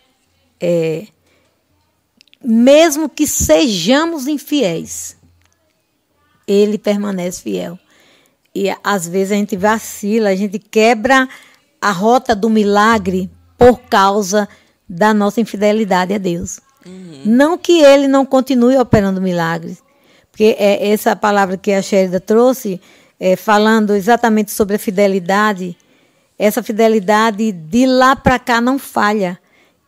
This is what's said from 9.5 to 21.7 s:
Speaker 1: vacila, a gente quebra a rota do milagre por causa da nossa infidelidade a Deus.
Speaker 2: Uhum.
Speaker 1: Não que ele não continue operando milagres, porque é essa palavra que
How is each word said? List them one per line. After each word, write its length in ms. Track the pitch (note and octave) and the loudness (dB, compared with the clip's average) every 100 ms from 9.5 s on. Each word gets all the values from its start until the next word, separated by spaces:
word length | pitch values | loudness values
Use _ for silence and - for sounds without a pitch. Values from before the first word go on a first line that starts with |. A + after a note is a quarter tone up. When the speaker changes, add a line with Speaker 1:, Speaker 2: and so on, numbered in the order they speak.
| G3 | -2
Speaker 1:
vacila, 720 | G#3 A3 - - G3+ A3+ G#3 | -2 -2 -4 -10 -4 0 0
a 40 | |
gente 240 | F#3+ G#3 G3+ | -2 -4 -8
quebra 720 | - A3 A3 A#3 G#3+ C4 C4 - - _ _ _ | -6 2 2 2 2 0 0 -6 -20 _ _ _
a 100 | G3+ | -6
rota 440 | F3 G#3+ B3+ B3 G#3+ | -2 2 2 0 -2
do 120 | A3 | 0
milagre 800 | A3 G3+ G3+ G#3+ A3+ F#3 F#3 F#3 - _ - | 2 2 2 2 2 -2 -4 -6 -12 _ 4
por 220 | B3 - | 4 4
causa 680 | - G#3+ G3 G3+ F#3 G#3 G3+ _ _ _ - | 0 0 2 0 -2 -2 -4 _ _ _ -14
da 240 | E3+ G#3+ | -2 0
nossa 280 | G#3+ G3+ A#3 | 2 0 -2
infidelidade 720 | A3 G3+ G#3 G#3+ G#3 F3+ F#3 | -4 -2 0 0 0 -2 -2
a 40 | G3+ | -4
Deus. 420 | F#3 E3+ F#3+ - _ _ F3 | -4 -6 -8 -14 _ _ -20
Speaker 2:
Uhum. 360 | F#3 F3+ C#3 | -20 -20 -8
Speaker 1:
Não 340 | G#3 A#3+ D4 F4 | 0 2 2 0
que 240 | - E4+ | 0 4
ele 240 | C#4+ C#4 C#4 | 6 6 4
não 180 | C4+ C4+ | 0 2
continue 500 | C4 B3+ B3+ A#3+ C4+ | 0 0 2 2 2
operando 420 | B3 A3+ G3 F#3+ | 2 0 0 -2
milagres, 640 | F#3 F3 E3 E3 E3+ F3+ _ _ _ _ _ | -2 -2 -2 -4 -8 -16 _ _ _ _ _
porque 240 | - A3 - | 0 0 2
é 300 | G3+ G3+ G#3 | 0 0 0
essa 280 | G#3+ A#3 G3+ | -2 -2 -2
palavra 400 | G#3+ G3+ F#3+ F#3 | 0 0 0 -2
que 160 | - | -2